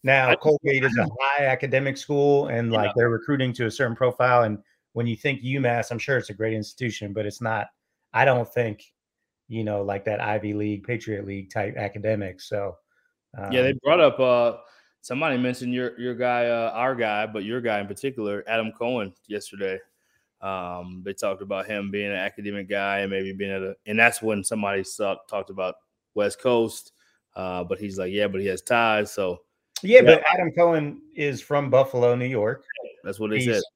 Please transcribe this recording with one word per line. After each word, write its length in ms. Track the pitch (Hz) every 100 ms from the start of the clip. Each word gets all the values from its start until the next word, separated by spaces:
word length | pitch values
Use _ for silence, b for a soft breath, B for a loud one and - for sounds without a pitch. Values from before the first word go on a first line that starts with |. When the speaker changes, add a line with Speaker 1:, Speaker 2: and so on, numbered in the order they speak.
Speaker 1:
Now, 260 | 131 135 127
Speaker 2:
I 80 | -
Speaker 1:
Colgate 480 | 151 147 143 135
is 120 | 131 117
a 100 | 95 110
high 260 | 135 143 139
academic 500 | 127 135 131 139 135
school, 520 | - 143 143 143 143
and, 220 | 117 117
Speaker 2:
Yeah. 120 | 110
Speaker 1:
like, 100 | 104
they're 140 | 123 120
recruiting 460 | 113 - 139 127
to 120 | 117 117
a 40 |
certain 260 | - 123 113
profile. 460 | 127 120 123 123
And 200 | 113 104 _ _ _
when 140 | 117 117
you 100 | 110
think 240 | 147 131
UMass, 500 | 127 139 123 117 107
I'm 80 | 117
sure 200 | - 131
it's 100 | 107
a 40 |
great 180 | 101 110
institution, 640 | 110 104 - 123 - 104
but 100 | 104
it's 160 | 104 -
not, 280 | 117 110 107 _ _ _ _
I 140 | 113 135
don't 220 | 127 113
think, 400 | 123 113 107 - _ _ _ _ _ _
you 160 | 113
know, 180 | 107 104
like, 220 | 101 101
that 160 | 107 104
Ivy 320 | 107 107 104
League, 320 | 104 107 104
Patriot 400 | 104 120 113 101
League 260 | 98 98 95
type 260 | 113 101 -
academic. 640 | 104 107 107 107 95 90
So, 340 | - 104 101 90 _ _ _ _ _ - 98
Speaker 2:
Yeah, 120 | 127
they 80 | 131
Speaker 1:
um, 100 | 135
Speaker 2:
brought 180 | 143 175
up, 200 | 147 123
uh, 380 | 127 120 120 113 b b b b
somebody 380 | - 127 156 127
mentioned 340 | 127 127 123
your, 260 | 123 123 120
your 160 | 123
guy, 340 | 117 123 120 120
uh, 220 | 117 113
our 220 | 113 131
guy, 320 | 123 110 104 110
but 180 | 107
your 160 | 101 123
guy 180 | 117 104
in 60 | 101
particular, 580 | 98 139 123 104 101 101
Adam 260 | 113 110
Cohen, 420 | 107 117 123 98 _ _
yesterday. 540 | 104 - 101 95 95 - _ _ _ _ _
Um, 640 | 95 95 87 90 90 92
they 100 | 95
talked 280 | 98 104 98
about 240 | 98 98 95
him 240 | 104 101
being 200 | 101 101
an 60 | 98
academic 520 | 101 - 101 101 95
guy 300 | 101 98 98
and 120 | 98
maybe 220 | 95 95
being 180 | 95 98
at 120 | 98
a, 140 | 92 90 -
and 120 | 110
that's 220 | 117 -
when 240 | 110 107
somebody 400 | 95 110 101 98
saw, 320 | 95 - 98 92 -
talked 220 | 104 95
about 260 | 95 92 - _ _ _
West 260 | 104 104 -
Coast, 520 | 131 120 113 - - _ _ _ _
uh, 300 | - 92 90
but 140 | 87 95
he's 200 | 104 95
like, 140 | 92
"Yeah, 160 | 101 101
but 120 | 95
he 60 | 98
has 160 | 92
ties." 500 | - 120 113 107 104
So 300 | - 95 90 _ _ _ -
Speaker 1:
Yeah, 180 | 185 247
Speaker 2:
Yeah. 160 | 185 160
Speaker 1:
but 80 | 156
Adam 200 | 180 170
Cohen 500 | 165 170 165 147 - -
is 280 | - 147 123
from 260 | - 143 139
Buffalo, 460 | 127 131 123 120
New 120 | 123 127
York. 380 | 123 107 120 - - - -
Speaker 2:
That's 160 | - 101
what 100 | 107
they 60 | 107
Speaker 1:
He's 180 | 123 107
Speaker 2:
said. 60 | -